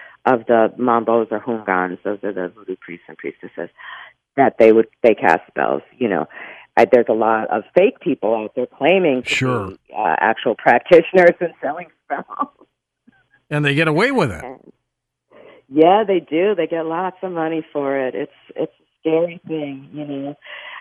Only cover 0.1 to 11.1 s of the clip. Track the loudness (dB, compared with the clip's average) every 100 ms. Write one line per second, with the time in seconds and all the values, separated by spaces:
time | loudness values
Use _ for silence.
0.1 | -4 0 0 2 2 2 0 0 0 0
1.1 | 0 -2 -6 -6 -6 -2 -2 -2 -6 -8
2.1 | -6 -8 -8 -10 -10 -14 -14 -14 -18 -20
3.1 | -14 -14 -14 -16 -14 -14 _ -20 -20 -20
4.1 | _ _ 0 2 6 6 6 2 _ 2
5.1 | 4 2 0 -2 -4 -4 -4 -8 -6 -4
6.1 | -2 -4 -10 -18 -20 -2 2 6 4 4
7.1 | 0 2 0 -2 -4 -2 2 2 0 -4
8.1 | -4 -2 -4 -4 -8 -8 -2 0 2 2
9.1 | 0 -2 -4 -2 -2 -6 -12 _ -6 -2
10.1 | 0 -2 -2 -4 -2 2 2 6 4 6